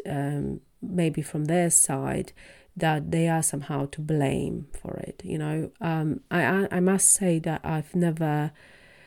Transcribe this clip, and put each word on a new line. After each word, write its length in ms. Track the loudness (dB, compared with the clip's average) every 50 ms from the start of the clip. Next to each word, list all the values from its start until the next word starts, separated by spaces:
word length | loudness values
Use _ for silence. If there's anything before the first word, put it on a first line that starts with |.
| -6
um, 520 | -4 -4 -2 -2 -2 -2 -2 -4 -4 -6 -8 _ _ _ -12 -8
maybe 400 | -4 0 0 0 0 0 -2 -6
from 220 | -4 -4 -2 0
their 260 | 2 2 2 2 4
side, 600 | 4 4 2 2 0 -2 -2 -2 -2 -4 -6 -8 -12 -20 -20 -20 -20 -20 -20 _ -6
that 320 | -2 0 2 2 0 0 0
they 160 | 0 2 2 2
are 120 | 2 2
somehow 440 | 0 0 -2 -4 -6 -4 -4 -4 -4
to 160 | -4 -6 -6
blame 640 | -2 0 0 2 2 2 0 0 -2 -4 -4 -6 -8 -8 -10
for 240 | -10 -8 -8 -8
it, 240 | -8 -8 -10 -12 -12 -8
you 140 | -6 -4
know. 340 | -4 -2 -2 -2 -4 -4 -6 -6 -4
Um, 400 | -2 -2 0 0 0 -2 -2 -4 -4 -2
I, 140 | 0 2 2
I, 240 | 4 2 2 2 2
I 80 | 2 2
must 280 | 4 4 4 4 6 4
say 300 | 4 4 4 2 2 2
that 220 | 0 -2 -4 -2 -2
I've 320 | -2 -2 -2 -2 -2 0
never 560 | 2 2 2 2 0 0 0 2 0 0 -2 -4 -10 -20 -20 -20 -20 -20 -20 -20 -20 -20